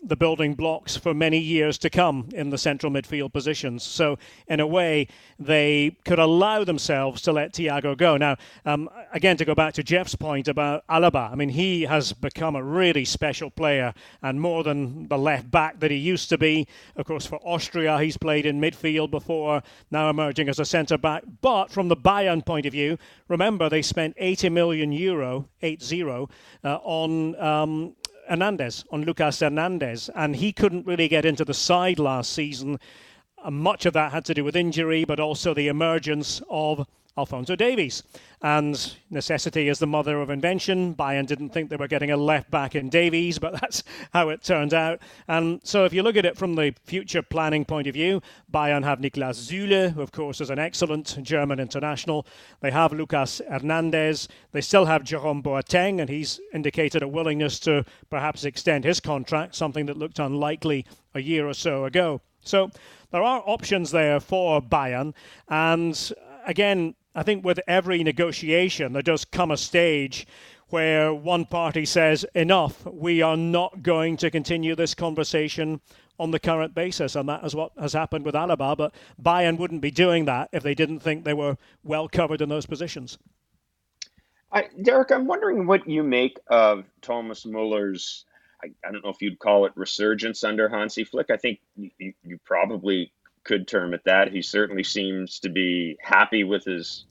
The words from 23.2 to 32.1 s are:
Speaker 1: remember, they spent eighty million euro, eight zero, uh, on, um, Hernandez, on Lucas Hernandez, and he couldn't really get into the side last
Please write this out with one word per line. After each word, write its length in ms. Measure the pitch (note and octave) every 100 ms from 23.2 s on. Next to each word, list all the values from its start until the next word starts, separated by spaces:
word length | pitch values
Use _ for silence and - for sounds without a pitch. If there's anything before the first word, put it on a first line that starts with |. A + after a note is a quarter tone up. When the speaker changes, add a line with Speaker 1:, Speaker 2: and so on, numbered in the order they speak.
| -
Speaker 1:
remember, 400 | D#3+ G#3 G3+ D#3
they 140 | D#3
spent 320 | C#3+ F3 D#3 -
eighty 320 | F#3 F#3 F#3
million 380 | E3+ E3+ D#3 D3+
euro, 560 | D3 F#3+ D#3+ B2+ C3+ C3+ -
eight 200 | D#3 D#3
zero, 460 | A#2+ E3+ D3+ B2 C3+ - - -
uh, 160 | C#3+ D3
on, 560 | D3+ D#3+ D#3+ D#3+ D#3+ E3+
um, 540 | D#3 D3+ D#3 D#3 E3+ - - - -
Hernandez, 560 | E3+ G3+ F3+ A#2+ - -
on 140 | D3+
Lucas 360 | D3+ E3 D3+ -
Hernandez, 680 | D3+ D3+ F3 F3+ B2+ A2+ -
and 220 | E4 D3+ C3+
he 160 | G3+
couldn't 340 | - G3+ F3 F#3
really 220 | E3+ D#3
get 160 | D#3
into 200 | D#3+ D3
the 100 | D3
side 440 | C#3 - F3+ F#3 E3
last 340 | C#3